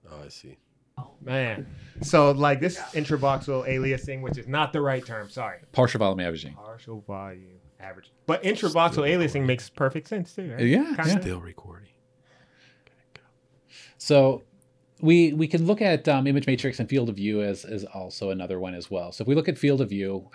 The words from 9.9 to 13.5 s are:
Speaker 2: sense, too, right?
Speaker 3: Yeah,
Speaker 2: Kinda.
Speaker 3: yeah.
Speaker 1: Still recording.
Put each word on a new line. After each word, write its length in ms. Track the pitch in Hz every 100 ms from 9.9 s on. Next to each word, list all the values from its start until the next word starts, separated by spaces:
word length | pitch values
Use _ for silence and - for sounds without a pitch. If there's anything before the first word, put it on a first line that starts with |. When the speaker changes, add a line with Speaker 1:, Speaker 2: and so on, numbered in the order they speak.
| 156 -
Speaker 2:
sense, 240 | 214 175 -
too, 160 | 185
right? 140 | 120 120
Speaker 3:
Yeah, 180 | 185
Speaker 2:
Kinda. 200 | 320 285 160
Speaker 3:
yeah. 120 | 196
Speaker 1:
Still 180 | - 90
recording. 480 | 87 - - 90 104 _ _ _ _ _ _ _ _ _ _ _ _ - _ _ _